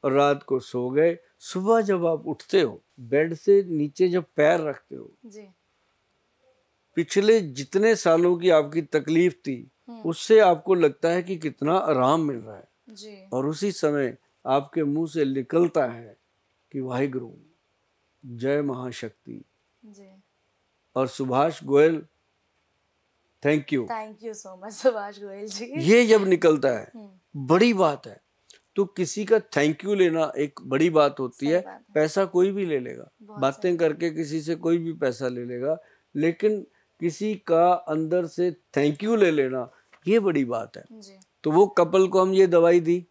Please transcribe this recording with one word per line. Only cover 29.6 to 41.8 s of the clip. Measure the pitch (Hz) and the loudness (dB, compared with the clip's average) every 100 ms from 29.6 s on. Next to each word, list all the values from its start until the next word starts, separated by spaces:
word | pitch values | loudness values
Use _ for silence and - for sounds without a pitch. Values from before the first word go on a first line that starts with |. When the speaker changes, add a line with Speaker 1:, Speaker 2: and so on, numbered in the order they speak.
| 147 151 | 0 -2
Speaker 1:
you | 190 202 | -4 2
लेना | 180 160 156 - | 2 2 -2 -2
एक | 147 - | -6 -6
बड़ी | 131 135 165 | -6 0 2
बात | 156 143 139 | 4 2 0
होती | 127 - 143 | -10 -6 -2
Speaker 2:
सही | |
Speaker 1:
है। | 170 | -2
Speaker 2:
बात | 180 | -4
है। | 92 _ | -18 _
Speaker 1:
पैसा | 151 156 196 | -2 0 0
कोई | 190 180 190 | -2 0 0
भी | 202 185 | 0 -4
ले | 147 | -4
लेगा, | 123 123 - _ | -6 -14 -20 _
Speaker 2:
बहुत | 208 214 | -20 -4
Speaker 1:
बातें | - 139 185 | -4 -2 -2
Speaker 2:
सही। | 175 | 0
Speaker 1:
करके | 165 147 165 | 0 -2 -6
किसी | 156 156 160 | -6 -6 -6
से | 151 | -6
कोई | 165 170 170 | -4 -2 -2
भी | 165 | -2
पैसा | 160 135 113 131 | -4 -4 -4 -6
ले | 123 | -6
लेगा, | 120 123 135 156 _ _ _ 143 | -10 -6 -4 -6 _ _ _ -2
लेकिन | 160 165 214 208 - _ _ _ | -2 0 -2 -2 -8 _ _ _
किसी | 170 156 214 | -8 -4 -6
का | 208 - 165 175 | -6 0 2 4
अंदर | 180 - 156 160 180 165 | 2 -2 -4 -2 -2 -4
से | - 180 165 _ - | -4 -4 -4 _ 0
thank | 147 147 | 0 -2
you | 208 226 | -2 2
ले | 190 | 2
लेना, | 156 131 127 120 _ _ _ - | 2 -2 -4 -10 _ _ _ 0
ये | 226 | 0
बड़ी | 202 147 | 2 0
बात | 127 117 110 - | -2 -4 -8 -16
है। | - | -20
Speaker 2:
जी। | 220 196 196 _ _ | -20 -20 -20 _ _
Speaker 1:
तो | 156 | 0
वो | 160 196 | 4 4
कपल | 190 | 4